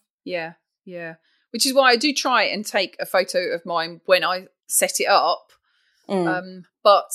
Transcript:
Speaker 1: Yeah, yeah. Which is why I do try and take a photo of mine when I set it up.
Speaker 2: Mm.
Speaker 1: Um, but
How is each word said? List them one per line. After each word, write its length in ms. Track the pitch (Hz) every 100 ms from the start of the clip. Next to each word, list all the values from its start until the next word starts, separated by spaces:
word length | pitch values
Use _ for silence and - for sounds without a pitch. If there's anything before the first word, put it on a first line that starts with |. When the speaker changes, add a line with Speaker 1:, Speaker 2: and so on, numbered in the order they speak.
| _ _
Speaker 1:
Yeah, 300 | - 175 165 170 _ _ -
yeah. 300 | 175 165 165 _ _ _
Which 140 | 233 269
is 80 |
why 160 | 262 262
I 80 | 240
do 160 | 294
try 300 | 285 277 240
and 200 | 190 190 214
take 300 | 214 190 -
a 60 | -
photo 420 | 190 185 185 175
of 120 | 170 180
mine 360 | 170 165 170 -
when 180 | 185
I 240 | 165 185 190 _ -
set 320 | - 185 -
it 60 | -
up. 440 | 190 151 - - _ _ _ _ _ -
Speaker 2:
Mm. 200 | 196 175
Speaker 1:
Um, 380 | 180 185 185 175 _
but 260 | 214 196 -